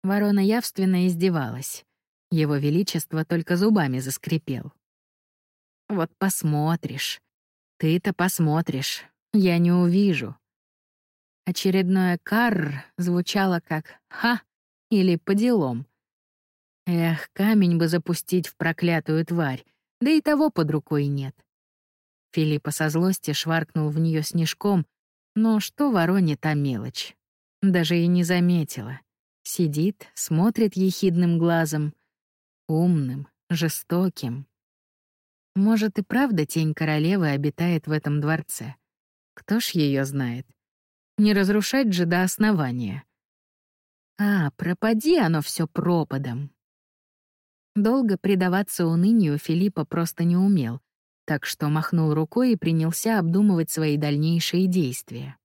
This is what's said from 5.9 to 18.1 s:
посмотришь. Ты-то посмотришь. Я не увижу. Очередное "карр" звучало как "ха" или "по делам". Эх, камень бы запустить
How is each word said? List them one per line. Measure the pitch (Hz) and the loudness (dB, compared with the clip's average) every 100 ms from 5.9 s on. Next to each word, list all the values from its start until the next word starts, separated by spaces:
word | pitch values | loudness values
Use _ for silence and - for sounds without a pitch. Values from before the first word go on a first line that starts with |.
| 202 165 _ | -4 -4 _
посмотришь. | 196 - 156 147 151 165 - 131 - - _ _ _ _ _ _ | -4 -2 -2 0 0 -2 -4 -8 -8 -10 _ _ _ _ _ _
Ты-то | 156 175 202 | 0 0 -2
посмотришь. | 185 180 - 156 156 170 131 135 - - _ _ | -2 -2 0 0 0 -2 -4 -6 -8 -14 _ _
Я | 214 185 170 | 2 2 4
не | 175 | 4
увижу. | 180 175 185 202 156 110 - _ _ _ _ _ _ _ _ _ _ - | 4 4 4 2 0 -6 -12 _ _ _ _ _ _ _ _ _ _ -8
Очередное | 180 190 190 180 190 180 175 | -2 0 2 2 2 2 -2
"карр" | - 214 240 185 147 143 - - | -2 0 0 0 -4 -8 -12 -6
звучало | 180 175 180 202 190 170 | -2 -2 -2 0 0 -2
как | _ 156 - - _ | _ -8 -8 -20 _
"ха" | - 233 240 _ _ _ _ _ | -4 -2 -2 _ _ _ _ _
или | 208 185 170 | 2 2 2
"по | - | 0
делам". | 202 240 226 135 120 135 _ _ _ _ _ _ _ _ _ - | 0 2 2 0 -4 -10 _ _ _ _ _ _ _ _ _ -2
Эх, | 170 165 165 - | 0 0 -2 -6
камень | - 202 214 180 170 | -2 2 4 4 4
бы | 165 | 2
запустить | 170 170 | 0 -2